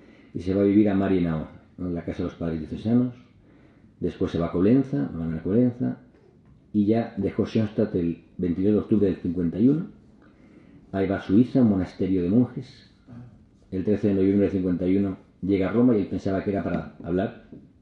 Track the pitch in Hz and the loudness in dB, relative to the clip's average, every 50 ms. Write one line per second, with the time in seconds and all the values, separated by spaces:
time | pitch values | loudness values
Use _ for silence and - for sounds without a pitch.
0 | - - - - - - - 87 85 92 92 101 101 101 98 107 107 104 95 98 | -20 -20 -20 -20 -20 -14 -14 -10 -6 -2 0 2 2 4 6 4 4 4 2 0
1 | 98 95 95 90 85 82 80 78 76 - - - _ _ _ - 92 90 85 82 | 2 2 2 2 0 0 -2 -4 -6 -8 -14 -20 _ _ _ -10 -8 -8 -8 -8
2 | 80 - - - 87 85 - - 90 82 80 80 78 78 82 73 - 110 120 123 | -8 -8 -6 -6 -6 -8 -6 -6 -6 -4 -4 -6 -6 -8 -10 -6 -2 0 2 2
3 | 127 123 117 - - _ _ _ _ _ - - - _ _ _ _ - _ - | 2 0 -4 -10 -20 _ _ _ _ _ -20 -20 -20 _ _ _ _ -20 _ -6
4 | 87 85 - - 92 87 - 82 85 82 - 87 95 107 127 139 131 135 139 143 | -6 -6 -4 -4 -4 -2 -2 -2 -2 -2 0 2 4 4 4 4 2 0 -4 -6
5 | 139 - 85 82 82 82 80 80 - 87 101 120 127 123 120 - 123 123 127 - | -6 -6 -6 -8 -6 -6 -6 -6 -4 0 2 2 2 2 0 -2 -4 -6 -6 -8
6 | - _ _ _ _ _ _ _ _ - - _ _ _ - 104 101 104 110 117 | -12 _ _ _ _ _ _ _ _ -20 -20 _ _ _ 0 0 2 2 2 0
7 | 113 - - 101 98 95 - - 98 - - 113 110 104 - - 107 - - 92 | 0 -4 -6 -6 -6 -4 -2 -2 -2 -2 0 -2 -2 -2 -2 -2 -2 0 0 -2
8 | 85 85 82 - - _ _ - 90 87 80 95 95 104 107 98 - - 113 101 | -2 -2 -4 -6 -10 _ _ -4 -4 -2 -2 0 2 2 2 2 2 2 2 2
9 | 101 92 80 - - 90 82 90 85 82 82 92 117 135 151 160 196 - - - | 2 2 0 -2 -4 -4 -4 -2 -2 -2 0 2 2 4 2 2 -2 -8 -14 -20
10 | - - - _ - - _ _ - - - - - - - - - - - 98 | -20 -20 -20 _ -20 -20 _ _ -20 -20 -20 -20 -20 -20 -20 -20 -14 -8 -4 -2
11 | 98 92 98 92 - - 95 113 127 - - 135 123 107 98 95 87 - - - | -2 0 -2 -2 0 2 4 4 4 4 4 2 4 4 2 2 -2 -4 -6 -6
12 | 98 92 95 92 87 90 104 123 123 - - 139 - - - - - - _ _ | -4 -2 0 0 0 2 2 2 2 0 -2 -10 -14 -14 -18 -20 -20 -20 _ _
13 | _ - 117 - - - - - - _ _ _ _ - 95 95 85 104 104 104 | _ -20 -20 -20 -20 -20 -20 -20 -20 _ _ _ _ -8 -6 -2 0 0 0 2
14 | - 104 98 95 95 98 101 101 98 95 98 92 90 92 87 85 90 92 95 101 | 2 2 2 2 2 2 4 4 2 2 0 0 0 0 0 0 0 2 2 2
15 | 101 98 90 - - _ _ _ 87 95 101 92 95 90 101 117 123 127 113 101 | 2 0 -4 -6 -12 _ _ _ -2 0 0 2 2 0 2 4 4 4 4 2
16 | 90 - 101 90 - 98 95 95 - 104 98 92 85 87 87 82 78 - - - | 0 -2 -4 -4 -4 -2 -2 -2 -2 -2 -2 -2 -2 -2 -4 -4 -6 -8 -14 -12
17 | - 82 87 95 98 87 - - - - - - - - _ _ | -6 -4 -2 -2 -2 -4 -6 -10 -20 -20 -20 -20 -20 -20 _ _